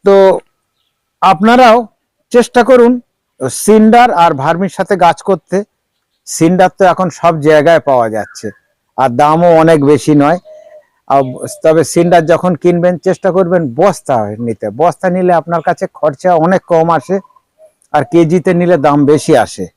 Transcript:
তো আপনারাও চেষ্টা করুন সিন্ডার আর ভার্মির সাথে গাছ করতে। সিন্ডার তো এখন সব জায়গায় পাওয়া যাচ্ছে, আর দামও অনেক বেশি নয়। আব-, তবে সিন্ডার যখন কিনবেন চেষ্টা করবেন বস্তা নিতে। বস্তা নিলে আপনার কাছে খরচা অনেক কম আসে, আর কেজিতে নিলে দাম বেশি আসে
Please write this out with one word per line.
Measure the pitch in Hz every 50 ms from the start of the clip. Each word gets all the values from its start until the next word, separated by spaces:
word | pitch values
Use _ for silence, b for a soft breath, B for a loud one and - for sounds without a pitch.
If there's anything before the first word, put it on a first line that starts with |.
| _
তো | 202 196 196 196 190 180 - _ _ _ _ _ _ _ _ _ _ _ _ _ _ _ _
আপনারাও | - 185 190 160 202 220 240 277 254 233 220 247 233 - _ _ _ _ _ _ _ _
চেষ্টা | - 247 226 - - 247 233
করুন | 233 262 254 233 240 254 247 _ _ _ _ _ _ _ _ 131 131
সিন্ডার | - - - 202 214 220 214 220 220 240 247 247
আর | - 170 170 165 160
ভার্মির | 131 135 156 165 170 196 180
সাথে | - - 190 - 202
গাছ | 175 180 165 160 -
করতে। | - - 190 165 _ _ 180 196 208 _ _ _ _ _ _ _ _ _ _ _ _
সিন্ডার | - - - 165 165 185 180 185 185 _
তো | _ 196
এখন | 180 160 - 185 170
সব | - - - 170 165 156
জায়গায় | 139 156 156 151 139 139 165 151
পাওয়া | - 147 135 123 117 110
যাচ্ছে, | 107 107 101 - - - - 107 - _ _ _ _ _ _ _ _
আর | - 131 131
দামও | 120 123 147 151 156 165 175 175 165
অনেক | 160 160 165 165 151 139
বেশি | 139 151 127 - 156 151
নয়। | 147 139 147 170 180 _ B B B B B B B B B B B B
আব-, | _ 135 139 139 131 123 - - 117 - - -
তবে | 160 156 165 147
সিন্ডার | - - 175 170 175 180 170 160
যখন | 147 165 151 - 185 175
কিনবেন | - - 175 175 170 170 180 180
চেষ্টা | - _ 185 175 - - 190
করবেন | 165 190 190 170 180 180 165 131 117
বস্তা | 139 180 202 175 - _ - 135 117 107 101 107 104
নিতে। | 120 117 107 _ - 104
বস্তা | 101 127 160 175 151 _ - 185
নিলে | 175 185 185 180 175
আপনার | 160 156 170 170 165
কাছে | 147 185 165 - - - _
খরচা | - - 156 139 _ - 185 180
অনেক | 156 156 180 190 175 _
কম | - 175 160 160 170
আসে, | 165 156 - - 185 196 - _ _ _ _ _ _ _ - _ _ _ _ _
আর | - 151 143 -
কেজিতে | - 170 170 151 170 185 - 190 175
নিলে | 175 175 175 180
দাম | 151 135 147 143 147 143
বেশি | 135 151 147 - - 156
আসে | 123 104 - - - 92 82 _